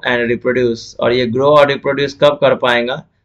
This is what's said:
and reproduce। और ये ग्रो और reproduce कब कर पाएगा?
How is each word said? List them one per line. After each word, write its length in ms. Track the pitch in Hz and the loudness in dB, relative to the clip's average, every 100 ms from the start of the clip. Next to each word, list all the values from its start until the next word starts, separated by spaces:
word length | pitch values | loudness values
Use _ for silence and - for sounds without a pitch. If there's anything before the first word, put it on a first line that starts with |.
| 131 | -2
and 240 | 120 117 | -2 -2
reproduce। 640 | 117 123 127 123 113 - - | -2 -2 -2 -2 -4 -10 -6
और 120 | 120 | -2
ये 140 | 123 123 | 0 -2
ग्रो 240 | 123 139 | 0 4
और 180 | 151 139 | 4 4
reproduce 480 | 139 135 139 139 - | 0 -4 -4 -4 0
कब 180 | 147 143 | 0 2
कर 140 | 139 | 0
पाएगा? 480 | 127 127 120 120 147 - _ | 0 0 0 -2 -6 -12 _